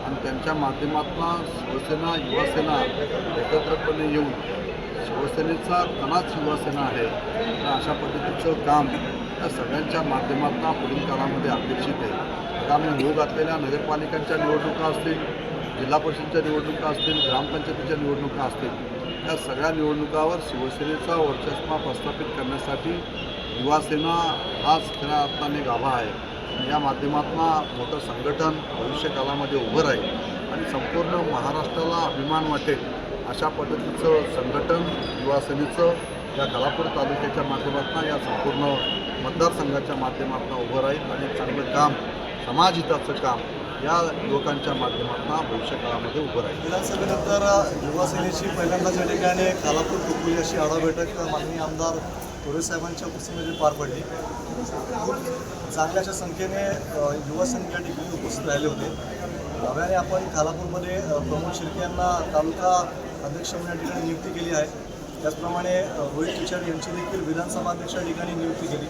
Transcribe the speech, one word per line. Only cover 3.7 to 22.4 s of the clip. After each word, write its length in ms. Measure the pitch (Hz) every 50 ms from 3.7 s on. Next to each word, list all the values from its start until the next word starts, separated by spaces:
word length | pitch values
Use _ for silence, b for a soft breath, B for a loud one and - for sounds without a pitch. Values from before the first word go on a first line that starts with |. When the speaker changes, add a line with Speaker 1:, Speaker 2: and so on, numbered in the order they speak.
| - - - - - 156 156 151
Speaker 1:
येऊन 180 | 147 151 147 143 127 - - - - 98 - 95 - - - - - - - 110
शिवसेनेचा 760 | - 120 139 143 - 160 156 160 165 160 - - 180 180 175
कणाच 420 | 175 160 151 156 151 160 180 180
युवासेना 560 | - - 160 151 151 151 143 - 156 143 143
आहे, 240 | 139 131 - 120 117 113 - - - - 214 220 226 226 226 - -
तर 40 | -
अशा 260 | 202 - - 165 143
पद्धतीचं 720 | - 151 147 147 151 - 180 180 160 - 165 160 - 147
काम 220 | 143 147 147 147 135 123 - - - - - - - - -
या 80 | - 151
सगळ्यांच्या 520 | - - 127 - 135 147 156 151 - 165
माध्यमातून 720 | 156 143 135 135 131 - 139 135 151 147 - 123 156 160 156 -
पुढील 260 | 147 131 135 135 131 -
काळामध्ये 440 | 139 135 131 139 139 135 127 143
अपेक्षित 420 | 127 123 - - 131 131 - 147 135
आहे. 440 | 123 123 110 - - - - - - - - - - -
आगामी 380 | - 147 147 156 156 147 139 131
होऊ 100 | 143 151
घातलेल्या 440 | 156 147 - 151 151 156 160 165 156
नगरपालिकांच्या 800 | 147 131 139 147 - 151 151 147 151 147 160 156 156 - 160 156
निवडणुका 480 | 160 156 151 151 151 156 - - 160
असतील, 320 | 160 151 - - 160 160 156 - - - - - - - - - - - 139
जिल्हा 200 | 131 127 147 151
परिषदेच्या 420 | 151 160 151 - 156 156 - 165
निवडणुका 460 | 151 156 151 151 147 151 151 - 165 156
असतील, 420 | 151 151 151 156 156 156 151 147
ग्रामपंचायतीच्या 680 | 127 131 139 143 147 156 151 156 156 135 131 139 156 147
निवडणुका 460 | 147 143 143 139 143 139 123 139 139
असतील, 260 | 127 123 - - 123 113 - - - - - - - - - - -
या 80 | 160 156
सगळ्या 340 | - 151 131 127 143 160
निवडणुकावर 680 | 160 160 151 151 151 147 151 143 151 156 156 160 175 175 - -
शिवसेनेचा 680 | 143 127 127 131 131 - 147 147 156 156 - 175 170
वर्चस्व 640 | 165 160 147 135 123 - - - - - - 156 156
प्रस्थापित 480 | - - 127 - - 151 143 - 156
करण्यासाठी 760 | - 151 143